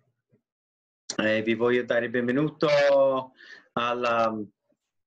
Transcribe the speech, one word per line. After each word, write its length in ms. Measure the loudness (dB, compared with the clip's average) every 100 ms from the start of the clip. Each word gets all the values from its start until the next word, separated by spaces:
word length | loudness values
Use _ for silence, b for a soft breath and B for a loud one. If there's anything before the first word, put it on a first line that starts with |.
| _ _ _ _ _ _ _ _ _ _ -12 -4
Eh, 240 | -2 0
vi 140 | 0 0
voglio 280 | 0 0 0
dare 200 | -2 -2
il 60 |
benvenuto 560 | -2 -2 0 -2 -2 0 2 4 4 4 0 -4 B B B B
alla, 580 | -6 -4 -2 -2 0 0 -2 -10 _ _ _ _ _